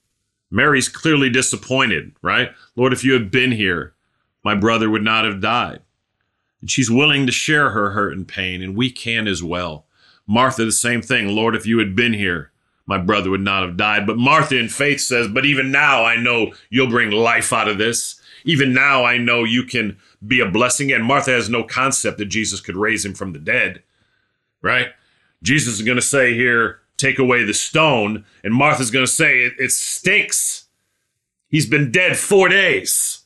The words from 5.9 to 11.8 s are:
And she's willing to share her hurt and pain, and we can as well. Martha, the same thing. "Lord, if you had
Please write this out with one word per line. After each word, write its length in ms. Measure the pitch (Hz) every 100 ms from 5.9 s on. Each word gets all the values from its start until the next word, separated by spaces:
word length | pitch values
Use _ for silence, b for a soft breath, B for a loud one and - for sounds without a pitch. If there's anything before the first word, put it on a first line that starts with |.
| _ _ _ _ _ _ _
And 100 | -
she's 200 | - 117
willing 360 | 117 151 143 127
to 60 |
share 380 | 117 - 151 139
her 220 | 104 101
hurt 200 | 101 98
and 140 | 82 90
pain, 340 | - 92 92
and 140 | 95 98
we 140 | 127
can 360 | - 117 113 107
as 160 | 87
well. 440 | 85 87 87 76 - b b b -
Martha, 380 | 110 131 -
the 80 | 113
same 300 | - 120 120
thing. 320 | - 123 101
"Lord, 220 | 104 113 110
if 100 | 107
you 120 |
had 180 | 113